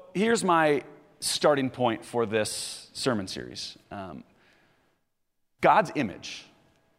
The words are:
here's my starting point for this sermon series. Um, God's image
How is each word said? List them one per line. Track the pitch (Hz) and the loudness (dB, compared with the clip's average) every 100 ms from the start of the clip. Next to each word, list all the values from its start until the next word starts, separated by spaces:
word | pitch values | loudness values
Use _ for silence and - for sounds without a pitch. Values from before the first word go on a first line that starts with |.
| - 175 | -8 -2
here's | 226 233 | 2 2
my | 180 165 156 139 - - _ _ | 4 4 4 2 -2 -18 _ _
starting | - - 165 139 131 | -6 2 4 4 0
point | 127 120 113 | 0 -2 -2
for | - 120 107 | -4 -2 0
this | 110 104 - - - - | 0 0 -4 -10 -14 -16
sermon | - 135 110 95 | -4 -2 -2 -4
series. | - 62 - - - _ | -10 -12 -12 -14 -16 _
Um, | 101 95 67 - _ _ _ _ _ _ _ _ _ _ _ _ _ | -14 -12 -16 -20 _ _ _ _ _ _ _ _ _ _ _ _ _
God's | 165 170 - | 4 6 2
image | 151 107 - - - - _ _ _ _ | -2 -4 -6 -14 -16 -18 _ _ _ _